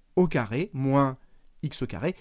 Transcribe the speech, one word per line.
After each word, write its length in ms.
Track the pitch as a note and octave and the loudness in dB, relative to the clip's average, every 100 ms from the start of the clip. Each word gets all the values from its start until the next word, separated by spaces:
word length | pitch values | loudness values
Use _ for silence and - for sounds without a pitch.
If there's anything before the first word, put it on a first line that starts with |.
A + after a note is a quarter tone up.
| _ - | _ 0
au 120 | F3+ | 2
carré 420 | C#3 G#2+ B2 G3 | 0 -2 -4 -4
moins 440 | C3+ C3+ C#3 C#3 B2+ - - - - | -2 2 4 2 -2 -14 -20 -20 -10
x 180 | D#3 - | -8 -6
au 60 | - | -8
carré. 280 | F2 D3+ - | -4 -6 -6